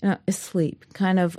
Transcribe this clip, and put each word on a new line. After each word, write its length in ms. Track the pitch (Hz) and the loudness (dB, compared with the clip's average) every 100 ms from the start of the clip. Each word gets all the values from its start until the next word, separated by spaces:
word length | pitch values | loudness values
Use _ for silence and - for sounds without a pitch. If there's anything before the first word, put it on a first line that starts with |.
uh, 120 | 196 - - | -2 0 -2
asleep, 580 | 190 - 185 156 - - | -4 -4 -2 -2 -4 -14
kind 260 | - 190 185 | -2 2 2
of, 180 | 175 | 2